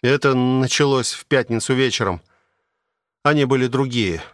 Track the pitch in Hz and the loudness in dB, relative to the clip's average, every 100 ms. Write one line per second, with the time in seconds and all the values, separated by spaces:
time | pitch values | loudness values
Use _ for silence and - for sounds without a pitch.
0 | 123 139 143 131 127 131 131 - 143 135 | 2 2 2 2 2 0 0 0 2 0
1 | 120 - - 139 120 113 - 127 131 - | -2 -8 -2 0 0 -4 -2 0 0 0
2 | 101 87 _ _ _ _ _ _ _ _ | -2 -4 _ _ _ _ _ _ _ _
3 | _ _ 147 151 135 131 127 131 135 120 | _ _ 0 2 2 2 0 0 -2 0
4 | 101 82 - | -2 -4 -10